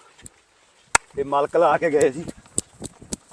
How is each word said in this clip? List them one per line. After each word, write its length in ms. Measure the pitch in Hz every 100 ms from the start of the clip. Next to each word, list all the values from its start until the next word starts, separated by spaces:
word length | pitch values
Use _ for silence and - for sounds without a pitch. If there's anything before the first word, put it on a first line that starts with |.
| - _ - _ _ _ _ _ _ - _ 139
ਇਹ 60 | 139
ਮਲਕ 300 | 143 143 165
ਲਾ 220 | 165 151
ਕੇ 140 | 160
ਗਏ 200 | 143 147
ਸੀ। 140 | 139 151 - - - - - - - - - _